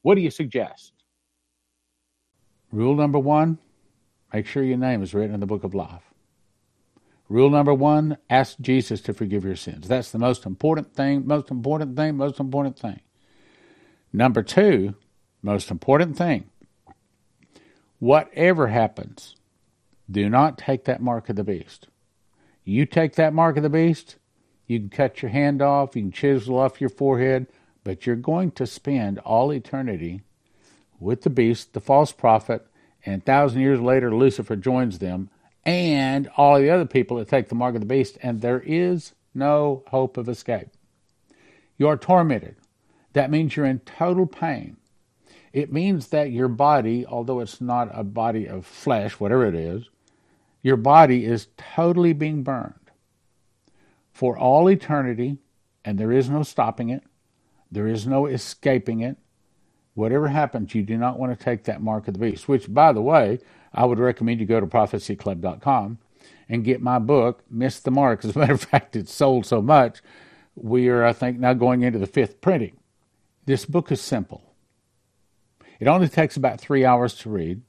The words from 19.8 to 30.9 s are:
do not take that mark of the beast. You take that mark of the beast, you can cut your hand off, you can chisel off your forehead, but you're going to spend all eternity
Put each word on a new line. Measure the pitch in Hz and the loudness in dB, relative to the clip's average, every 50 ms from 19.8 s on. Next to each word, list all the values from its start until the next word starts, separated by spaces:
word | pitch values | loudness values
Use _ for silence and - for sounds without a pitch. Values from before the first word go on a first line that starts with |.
| _ _ _ _ _ - | _ _ _ _ _ -6
do | 95 104 101 104 | -2 -2 0 2
not | 113 131 147 156 135 | 4 4 2 2 0
take | - - - 135 123 _ | -6 -4 -4 -4 -2 _
that | - 123 - | -4 -4 -2
mark | 123 123 120 113 - - | -2 -4 -4 -4 -6 -6
of | 107 | -6
the | 101 101 | -6 -4
beast. | 107 98 80 - - - _ - _ _ _ _ _ _ _ _ _ _ _ _ _ _ _ _ | -4 -6 -8 -10 -16 -20 _ -20 _ _ _ _ _ _ _ _ _ _ _ _ _ _ _ _
You | - 101 127 147 | -2 0 0 -2
take | - - 170 160 147 - | 0 0 0 0 0 2
that | - - - 147 | 2 2 2 4
mark | 160 165 165 143 147 | 2 2 2 2 0
of | |
the | 147 147 | -2 0
beast, | 147 160 165 170 160 - - - - _ _ _ _ _ _ _ _ _ _ | 2 2 2 2 0 -2 -6 -20 -20 _ _ _ _ _ _ _ _ _ _
you | - 117 117 | -4 -4 -4
can | 104 101 | -4 -6
cut | - - 139 123 - - | -2 -2 -2 -2 -2 -6
your | - 117 | -8 -4
hand | 104 143 143 143 143 135 | -2 0 0 0 0 0
off, | 143 143 143 143 139 135 - | 0 2 2 0 0 -2 -4
you | 117 104 | -6 -6
can | 95 | -6
chisel | 87 - - 139 139 131 104 127 127 127 | -6 -2 0 0 0 0 -2 -2 0 0
off | 135 131 - - | 0 0 0 -4
your | 143 127 | -6 -6
forehead, | - - 143 135 131 120 127 131 131 127 131 _ _ _ _ _ _ _ _ | -4 -2 0 0 2 2 2 0 0 -2 -4 _ _ _ _ _ _ _ _
but | 98 95 - - | -12 -12 -6 -4
you're | 123 120 | -4 -4
going | 117 123 156 160 175 190 165 | -4 -2 -4 -2 -2 -2 -4
to | - - 131 | -4 -6 -8
spend | 117 - - _ 143 139 127 107 101 98 98 | -8 -8 -10 _ -4 -2 -2 -2 -4 -6 -8
all | - - 110 113 127 147 | -4 0 0 0 2 0
eternity | 147 127 113 - - 135 131 120 101 82 82 85 90 98 - _ _ _ _ _ _ _ _ _ _ _ _ _ | -2 -6 -8 -10 -10 -8 -6 -6 -6 -6 -8 -10 -10 -12 -16 _ _ _ _ _ _ _ _ _ _ _ _ _